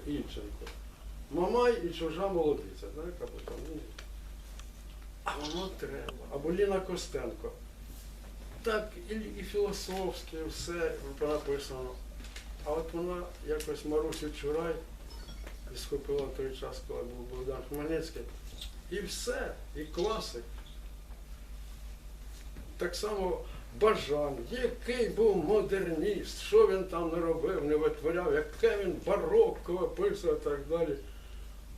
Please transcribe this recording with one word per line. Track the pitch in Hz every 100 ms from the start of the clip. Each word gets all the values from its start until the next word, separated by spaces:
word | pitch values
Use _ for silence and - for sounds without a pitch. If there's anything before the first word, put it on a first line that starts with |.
| 147
Ільченко. | 143 - - - - - - - - - - -
«Мамай | 156 214 233 247 208 170
і |
чужа | 160 160 160 196
молодиця», | 175 151 139 - - 101 -
да, |
яка | 170 - - - -
там, | - -
ну, | 151 - - - - - - - - - - - - - -
а | - 143
воно | 151 170 190 -
треба. | - 135 - 120 -
Або | 143 151
Ліна | 190 202 190
Костенко. | 190 175 - 135 120 107 113 - - - - - - - - - - -
Так, | 226 214 - - -
і, |
і | 220 - 208
філософське, | 185 208 202 - - 190 180 - - 160 156
все | - 175 170 160 - 139 139
написано. | 151 151 139 139 - 131 127 - - - - - - - 151
А |
от | 160 160
вона | 170 180 180 175 - 147
якось | 151 151 139 151
Марусю | 156 160 - 147 -
Чурай | 143 156 165 160 - - - - - - - - - 131
і |
схопила | - 139 143 143
в | 135 135
той | 131 131
час, | 131 127 -
коли | -
був | 117 120 120
Богдан | 127 131 131 -
Хмельницький. | 147 151 160 - - - - - - - - -
І | 196
все, | 185 - 240 277 - - - 147
і |
класик. | 151 175 208 190 - 123 - - - - - - - - - - - - - - - - - - - - - - - -
Так | 175 -
само | 208 202 185 160 - - - 117
Бажан, | 214 202 - 147 147 131 -
який | 247 240 - - 247 202
був | 170 220 185 151
модерніст, | 208 180 190 170 156 202 185 - -
що | - 214 202
він | 190
там | 175 170 165
не | 170
робив, | 165 156 - 165 147
не | 151
витворяв, | 151 - 151 175 170
яке | 147 151 - 226 208
він | 185 151 175
барокко | 202 - 226 208 - 180
описував | 180 - 175 196 - 170 147
і |
так | 151 143 139
далі. | 170 156 - - - - - - - -